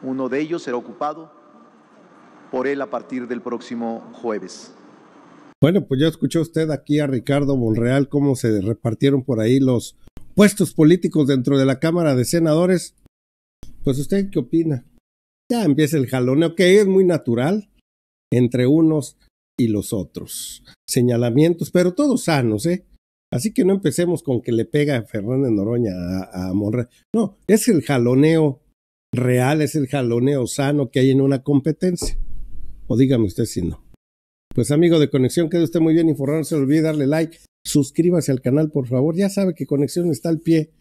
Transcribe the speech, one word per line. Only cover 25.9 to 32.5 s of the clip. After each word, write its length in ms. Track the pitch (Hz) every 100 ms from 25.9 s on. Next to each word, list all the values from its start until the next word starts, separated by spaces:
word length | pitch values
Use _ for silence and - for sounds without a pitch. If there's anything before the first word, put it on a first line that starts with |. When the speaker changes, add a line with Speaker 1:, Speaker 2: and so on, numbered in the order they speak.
Speaker 2:
a, 560 | 90 87 92 92 92 92
a 40 |
Monreal. 360 | 95 104 120 120 _ _
No, 240 | 220 202 - -
es 200 | 214 -
el 120 | 185
jaloneo 800 | - 135 117 131 151 160 151 131 _ _ _ _ _
real, 480 | 120 123 123 127 156
es 140 | 147 156
el 120 | 135
jaloneo 580 | 143 123 117 127 143 120
sano 460 | - 139 147 131
que 80 | 139
hay 100 | 131
en 120 | 135
una 200 | 139 135
competencia. 760 | 135 147 135 151 185 175 - - - - -